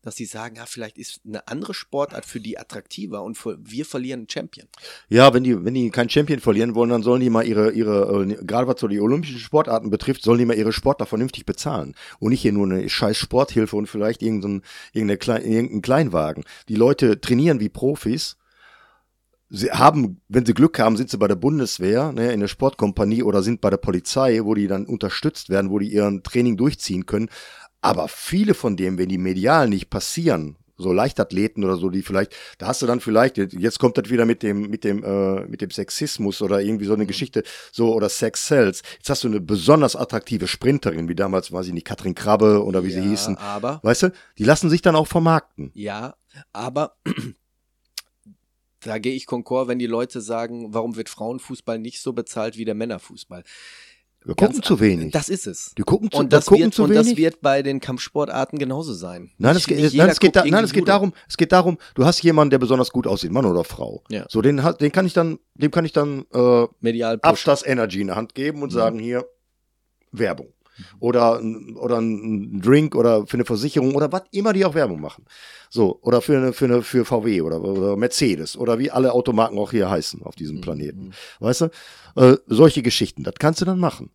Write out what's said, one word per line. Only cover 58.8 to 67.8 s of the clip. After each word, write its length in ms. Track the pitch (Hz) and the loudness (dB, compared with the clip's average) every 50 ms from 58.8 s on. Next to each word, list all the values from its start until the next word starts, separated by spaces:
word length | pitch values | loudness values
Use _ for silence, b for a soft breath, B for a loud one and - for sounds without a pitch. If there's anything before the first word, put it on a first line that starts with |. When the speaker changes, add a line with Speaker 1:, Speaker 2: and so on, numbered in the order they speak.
| 165 156 | -6 -8
Speaker 1:
sein. 380 | 113 85 87 90 90 87 87 - _ _ | -10 -10 -10 -12 -14 -14 -18 -20 _ _
Speaker 2:
Nein, 160 | - 120 160 | 4 4 4
Speaker 1:
Nicht, 80 | 180 | 4
Speaker 2:
es 40 | - | 2
geht, 100 | - 165 143 | 0 2 2
Speaker 1:
nicht 60 | 151 | 2
Speaker 2:
nein, 80 | 151 131 | 4 6
Speaker 1:
jeder 180 | 139 165 190 | 6 6 6
Speaker 2:
es 80 | 156 - | 6 6
geht 80 | - - | 4 6
Speaker 1:
guckt 80 | - | 6
Speaker 2:
da, 40 | 202 | 6
nein, 80 | 175 147 | 4 6
Speaker 1:
irgendwie 160 | 165 208 226 | 4 4 2
Speaker 2:
es 80 | 185 131 | 2 2
geht 60 | 170 | 0
Speaker 1:
Judo. 120 | 175 208 | 4 4
Speaker 2:
darum, 200 | 196 202 196 190 b b b | 4 4 2 0 b b b
es 100 | b - - | b -2 -2
geht 140 | 170 156 | 2 4
darum, 260 | 185 185 170 175 175 B B B B | 6 4 6 4 0 B B B B
du 100 | - 127 | 4 4
hast 180 | 165 170 - | 4 4 4
jemanden, 280 | - 170 160 156 151 143 | 4 4 6 6 6 6
der 80 | 131 131 | 4 2
besonders 320 | 127 113 131 127 127 - | 4 2 2 2 2 0
gut 160 | - 127 - | 0 -2 -2
aussieht, 260 | - 101 98 - 82 | 0 -2 -2 -4 -2
Mann 140 | 87 127 135 | -2 0 2
oder 180 | 101 87 87 85 | 2 2 0 -2
Frau. 400 | - - - 67 55 50 - _ _ | -4 -6 -10 -10 -10 -10 -14 _ _
Speaker 1:
Ja. 160 | 110 104 - - | -12 -12 -10 -4
Speaker 2:
So, 140 | - 110 | -2 2
den 200 | 107 135 147 139 | 2 4 2 4
hat, 200 | 131 165 170 - | 0 0 0 2
den 100 | 147 147 | -2 0
kann 140 | - 190 190 | 2 2 0
ich 80 | 180 - | 2 2
dann, 240 | 180 165 165 160 - _ _ _ | 0 0 0 -4 -8 _ _ _
dem 160 | - 139 151 | -2 -2 0
kann 160 | - 175 165 | 0 0 -2
ich 60 | 156 | 0
dann, 340 | - 156 147 147 143 135 127 _ - | 0 0 0 0 -4 -8 -10 _ 0
äh, 320 | 123 123 123 123 120 120 117 _ _ | 2 4 6 6 4 4 0 _ _
Speaker 1:
Medial 360 | - 117 117 117 117 113 117 | -4 -4 -2 -2 -2 -4 -4
pushen. 140 | 110 - 160 | 2 4 2
Speaker 2:
Abstarrs-Energy 720 | - - - 160 139 - - 143 135 123 | 2 4 2 2 2 2 2 -2 0 0